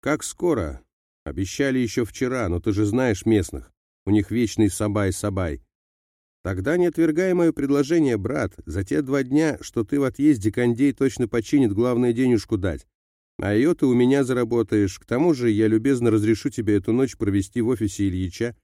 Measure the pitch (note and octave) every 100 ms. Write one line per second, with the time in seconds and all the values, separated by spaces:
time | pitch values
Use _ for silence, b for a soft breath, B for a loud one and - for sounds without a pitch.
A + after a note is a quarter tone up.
0 | - D3 - - F3+ C#3 D#2+ B1+ _ _
1 | _ _ - C#2+ G2 - C#3 C3 A#2+ -
2 | A#2 - B2+ B2+ G#2 F2 A2+ G2+ G#2+ A#2
3 | B2+ G2+ - A2 F2 C#2 - _ _ _
4 | - G#2 G2 A2 A#2 - G#2+ - G#2+ G#2
5 | G2 F#2 G#2 F#2+ F2+ C#2 _ _ _ _
6 | _ _ _ _ F2+ F#2+ F#2+ F3 F3 E3
7 | E3 D#3 F#3+ F3+ E3+ - C3+ C#3+ C#3 E3+
8 | D3 A2+ G2 D3 G#2 - - E2 F#2+ D3
9 | C3+ C#3 B2+ C#3+ D#3+ C3+ - - G#2+ C#3+
10 | C3+ - D3 C3+ G2+ G#2+ A#2+ A2+ C#3+ C3
11 | C3+ - B2 A#2+ A2 D3 B2 G2 A#2+ A#2+
12 | B2 A#2 C3 A#2 - G#2 F#2 C#2+ - _
13 | _ _ _ _ F#2+ G#2 C#3 F3 C#3 B2
14 | B2 C#3 B2+ B2+ A#2 A#2+ G#2 G#2+ G2+ -
15 | - A#2+ E3 C#3+ A#2+ G#2+ A2 A2 B2 C3
16 | A#2 G#2+ G#2+ A2 C#3 - G#2 G#2 - A2+
17 | C3 - G#2 G2 F#2+ A#2+ A2+ B2 G#2+ -
18 | G2+ F#2 F#2 - A#2 A2